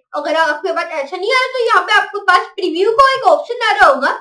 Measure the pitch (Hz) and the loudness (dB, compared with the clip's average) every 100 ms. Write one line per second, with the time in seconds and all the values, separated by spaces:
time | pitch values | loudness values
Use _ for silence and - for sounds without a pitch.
0 | _ 233 320 320 311 294 359 330 339 311 | _ -8 -4 0 0 -2 -4 -4 -6 -8
1 | 277 370 403 523 523 523 466 392 370 415 | -8 -6 -2 0 -2 -2 0 0 2 0
2 | 415 403 - 359 - - 349 330 427 453 | 0 -4 0 0 0 -6 -4 0 0 4
3 | 539 523 392 587 - 466 453 415 330 254 | 4 4 2 2 0 -4 -2 4 4 4
4 | 359 - | -2 -4